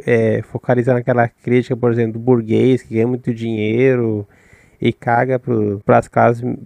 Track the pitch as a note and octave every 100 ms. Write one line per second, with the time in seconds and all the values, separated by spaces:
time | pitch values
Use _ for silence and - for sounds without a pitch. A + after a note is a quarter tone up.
0 | C3 A#2+ A2+ A2 - A#2 - B2 A#2+ B2
1 | A#2+ A#2+ A#2 _ - B2 A#2 A#2+ A#2+ A#2
2 | A2+ A2+ A#2 B2 A2 A2 A#2+ B2+ - A2+
3 | A#2 B2 B2+ A2+ A#2 A2 G#2+ A2+ C3 B2+
4 | A2+ G#2+ G2+ _ _ _ _ - A#2+ -
5 | - A#2 B2+ B2+ B2+ A#2 G#2+ G2+ - A#2+
6 | - - A#2 A#2 B2 A#2